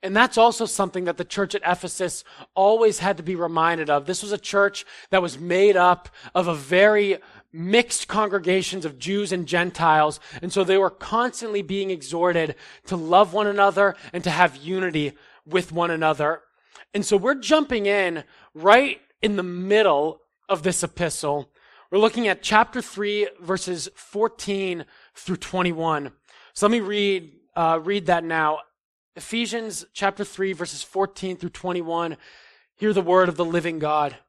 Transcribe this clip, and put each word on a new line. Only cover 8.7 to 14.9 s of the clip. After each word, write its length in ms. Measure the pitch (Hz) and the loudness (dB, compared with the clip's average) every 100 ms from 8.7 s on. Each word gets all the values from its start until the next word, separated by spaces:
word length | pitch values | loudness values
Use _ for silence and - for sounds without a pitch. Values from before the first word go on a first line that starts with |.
| 185 | -6
of 140 | 165 135 | -8 -8
Jews 320 | 135 196 202 | -4 -4 -2
and 160 | 185 165 | -6 -2
Gentiles. 720 | 175 180 175 170 156 151 147 - - | -2 -2 0 4 4 2 -2 -16 -12
And 100 | 170 | -6
so 120 | 196 | -2
they 120 | 185 190 | 2 4
were 140 | 190 | 2
constantly 720 | 185 - 220 247 240 226 208 | -2 -4 -2 -2 -4 -6 -6
being 280 | 160 196 190 | -4 -6 -4
exhorted 680 | 180 135 170 175 170 156 - - - - | -8 -8 -2 0 2 -2 -6 -16 -20 -8
to 100 | 180 | -6
love 360 | 160 180 202 | 4 4 4
one 140 | 190 208 | 2 -2
another 480 | 202 202 190 202 185 - | 4 2 4 0 0 -10
and 120 | 175 | -8
to 60 | 175 | -4
have 260 | 160 175 135 | 4 4 2
unity 560 | 151 190 185 | -8 -4 -4